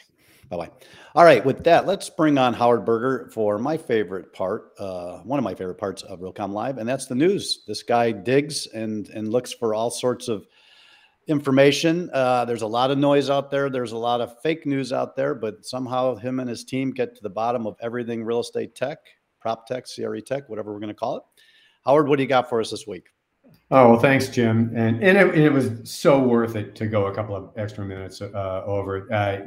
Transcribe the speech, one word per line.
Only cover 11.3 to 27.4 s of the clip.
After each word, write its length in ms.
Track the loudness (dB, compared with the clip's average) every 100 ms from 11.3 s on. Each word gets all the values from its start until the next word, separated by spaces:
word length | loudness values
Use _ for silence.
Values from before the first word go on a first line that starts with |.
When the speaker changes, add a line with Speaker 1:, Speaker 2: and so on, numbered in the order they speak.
| -2 2 6 6 6 2 0 -2
Speaker 1:
Uh, 320 | 0 2 2 0
there's 160 | -4
a 60 | -2
lot 240 | 0 0
of 60 | 2
noise 320 | 4 4 2
out 220 | 0 -2
there. 180 | -2 -2
There's 220 | -4 -6
a 60 | -4
lot 240 | -2 -2
of 200 | -4 -6
fake 240 | -4 -4 -2
news 280 | -4 -2
out 240 | -4 -4 -4
there, 180 | -4 -4
but 300 | -6 -8 -10
somehow 500 | -10 -6 -2 -2 -2
him 240 | -6 -6
and 100 | -6
his 140 | -10
team 280 | -8 -6 -4
get 220 | -4 -6 -6
to 60 |
the 80 | -10
bottom 380 | -4 -2 -2 -6
of 80 | -8
everything 420 | -8 -8 -6 -6
real 160 | -4 -4
estate 340 | -4 -6 -8
tech, 260 | -8 -8 -8 _ _ _ _
prop 260 | -8 -8 -8
tech, 180 | -10 -10
C 200 | -10 -8
R 100 | -8
E 60 |
tech, 260 | -6 -8 -8
whatever 260 | -10 -10
we're 60 | -10
gonna 140 | -10
call 240 | -6 -6 -6
it. 60 | -10 _ _ _ _ _
Howard, 240 | 2 4 6
what 100 | 2
do 60 |
you 60 | 4
got 180 | 2 2
for 140 | 0
us 100 | -2
this 160 | -6 -10
week? 220 | -14 -14 _ _ _ _ _ 2
Speaker 2:
Oh, 200 | 8 10
well, 80 | 8
thanks, 280 | 6 4 2
Jim. 440 | 0 2 4 2 0
And, 280 | 0 2
and 140 | 4 6
it, 180 | 6 6
it 160 | 4
was 200 | 4 0 -4
so 360 | -12 -2 4 4
worth 340 | 4 2 0 -4
it 200 | -8 -6
to 100 | -4
go 220 | 0 0
a 80 | -2
couple 200 | -6
of 140 | -8